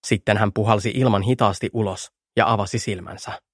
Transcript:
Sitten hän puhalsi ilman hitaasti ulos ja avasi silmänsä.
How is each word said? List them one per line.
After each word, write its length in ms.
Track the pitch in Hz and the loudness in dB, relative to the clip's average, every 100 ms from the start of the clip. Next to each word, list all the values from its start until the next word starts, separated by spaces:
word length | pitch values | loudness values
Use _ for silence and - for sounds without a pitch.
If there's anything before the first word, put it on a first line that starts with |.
| - | -2
Sitten 300 | 110 - 104 | -2 2 2
hän 160 | 107 | 2
puhalsi 360 | 104 104 107 113 | 0 2 2 0
ilman 320 | 127 127 104 | 0 2 2
hitaasti 480 | 98 127 110 95 110 | 2 2 2 0 -4
ulos 380 | 113 107 92 - _ _ - | -2 -4 -4 -12 _ _ 0
ja 160 | 110 | 2
avasi 260 | 110 98 117 | 2 0 -4
silmänsä. 600 | - 95 87 95 - - _ | -6 -8 -10 -14 -12 -14 _